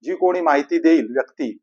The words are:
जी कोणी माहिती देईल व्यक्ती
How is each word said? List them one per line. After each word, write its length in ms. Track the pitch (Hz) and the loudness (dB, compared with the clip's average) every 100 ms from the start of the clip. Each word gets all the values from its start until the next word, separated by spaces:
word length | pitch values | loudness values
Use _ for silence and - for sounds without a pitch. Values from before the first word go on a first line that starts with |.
जी 120 | 120 | -8
कोणी 260 | 180 180 180 | -2 0 0
माहिती 380 | 165 143 143 170 | 0 0 0 0
देईल 280 | 160 165 113 | 4 2 2
व्यक्ती 480 | 123 - _ 127 101 | -4 -6 _ -10 -10